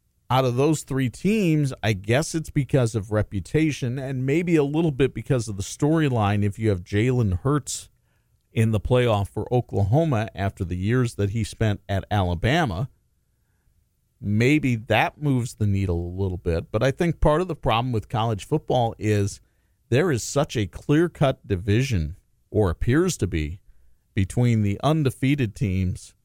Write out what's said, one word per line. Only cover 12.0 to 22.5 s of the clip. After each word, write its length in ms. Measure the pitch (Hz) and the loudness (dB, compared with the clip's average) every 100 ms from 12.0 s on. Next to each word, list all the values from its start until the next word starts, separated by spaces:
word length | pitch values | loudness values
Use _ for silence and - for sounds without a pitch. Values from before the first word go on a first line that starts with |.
| - | -2
Alabama. 800 | 107 90 85 117 165 143 85 131 _ _ _ _ _ _ _ _ _ _ _ _ - | 0 0 0 0 0 0 -4 -8 _ _ _ _ _ _ _ _ _ _ _ _ -10
Maybe 560 | 104 104 123 151 131 117 | -2 2 4 4 2 -2
that 440 | - 110 170 - | 0 0 0 -2
moves 340 | 147 127 117 | 0 0 -2
the 120 | - 104 | -2 0
needle 320 | 98 95 85 | 0 0 -2
a 220 | 87 92 | -4 -4
little 140 | 98 87 | -4 -2
bit. 340 | 87 82 - | -2 -2 -2
But 120 | 107 | -2
I 100 | 131 | 0
think 280 | - 170 - | 0 -2 2
part 200 | 165 151 | 2 2
of 80 | 185 | 0
the 80 | 147 | -4
problem 340 | 135 113 127 | 0 0 0
with 160 | 113 - | -4 -4
college 380 | 117 117 104 - | -2 -2 -4 -4
football 480 | 156 - 135 113 - | -4 0 0 -2 -2
is 420 | 107 104 101 - _ _ _ _ - | 0 0 0 -4 _ _ _ _ -2
there 240 | 123 180 | 0 2
is 100 | 120 | -2
such 340 | - 139 151 120 | -2 -2 -2 -2
a 120 | 98 | -6
clear-cut 760 | - - 147 170 - 139 139 - | -6 0 2 2 2 0 0 -4
division, 680 | 92 101 107 135 101 76 - _ _ - | -4 0 0 2 -2 -2 -8 _ _ -4